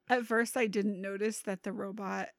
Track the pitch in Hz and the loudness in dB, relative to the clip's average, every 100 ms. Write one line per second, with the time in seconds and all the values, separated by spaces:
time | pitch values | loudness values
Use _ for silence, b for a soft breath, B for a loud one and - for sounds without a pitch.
0 | - 247 233 226 233 262 220 208 202 185 | 2 2 4 2 2 2 2 2 0 0
1 | 196 196 214 214 - 190 202 208 196 214 | -4 -2 -2 -2 -4 -4 -4 -4 -4 -4
2 | 196 196 190 | -2 -2 -4